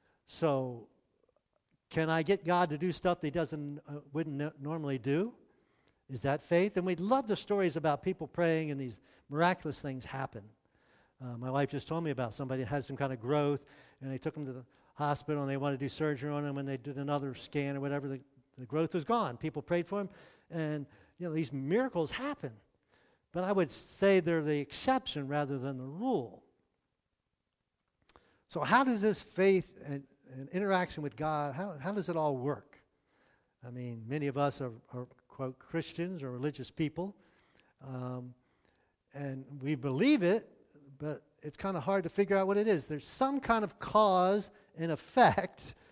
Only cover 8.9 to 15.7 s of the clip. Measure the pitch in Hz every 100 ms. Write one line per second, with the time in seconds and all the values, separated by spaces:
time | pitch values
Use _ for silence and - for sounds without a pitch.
8.9 | 101 _ _ - 143 175 180 156 135 143
9.9 | 131 - 135 131 113 107 110 _ _ _
10.9 | _ _ _ 127 120 127 135 139 143 -
11.9 | 160 160 131 120 107 131 131 113 143 123
12.9 | 135 139 127 117 147 143 143 - - -
13.9 | _ 135 131 160 151 139 127 123 _ _
14.9 | - 147 147 - 147 139 139 143